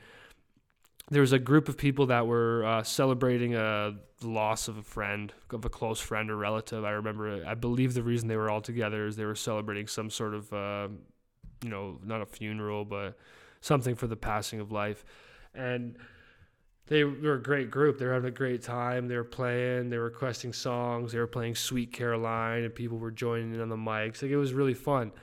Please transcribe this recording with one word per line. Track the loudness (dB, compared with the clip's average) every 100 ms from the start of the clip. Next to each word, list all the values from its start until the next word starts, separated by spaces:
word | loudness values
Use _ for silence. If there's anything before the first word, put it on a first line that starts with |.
| -18 -20 -20 -20 _ _ _ _ _ _ 2
there | 6
was | 8
a | 8
group | 8 6 6
of | 0
people | 2 4 4
that | 4 4
were, | 4 4 2
uh, | 2 2
celebrating | 0 2 4 6 4 4 2 2
a, | 2 2 0 -4 -14 -10
the | -4
loss | 0 2 0 -2
of | -8
a |
friend, | -10 -4 -4 -2 -6 -12 -10
of | -6
a | -6
close | -4 -4 -4
friend | -2 -2 -2
or | 0
relative. | 0 -2 -2 -4
I | -2
remember, | -2 -2 -4 -4 -4 -4
I |
believe | -2 0 2 2
the | 2
reason | 0 0 0
they | 0
were | 0
all | 0
together | -2 -2 -2 0 -4
is | -2
they |
were | -4 -4
celebrating | -2 -2 -2 -4 -4
some | -6 -6
sort | -4 -4
of, | -6 -6
uh, | -6 -4 -4 -6 -10 -16 _ _ _ -20 -12
you | -8
know, | -6 -8 -8
not | -6 -6
a | -6
funeral, | -8 -6 -4 -4 -4
but | -4 -6 -6 -10 -20 -20 -20 -12
something | 2 2 2
for | -2 -4
the | -4
passing | -2 -2 -4 -8
of | -6
life. | -2 -2 -4 -12 -20 -20 -20 -20
And | -8 -4 -4 -4 -12 -20 -20 -20 _ -20 _ _ _ 2
they | 4
were | 4 2 0
a | 0
great | 2 0 0
group. | 4 4 4
They | 2
were |
having | 2 0
a |
great | 0 0 0
time. | -2 -2 0 0 0
They | -2
were |
playing, | -4 -2 0 2 2 0 0
they | 0
were | -2
requesting | -2 -4 -4 -6
songs. | -4 -2 0 0 -2 -2
They | 0
were | 0
playing | 0 -2
Sweet | -2 -2 -2 -2
Caroline, | -2 0 0 0 0 0 0
and | -2
people | -4 -6 -4
were | -6
joining | -2 -2 0 -2
in | -4
on | -4
the | -4
mics. | -2 -2 -2 -4
Like, | 0
it | 2
was | 2
really | 2 2
fun. | 2 2 0 0 -8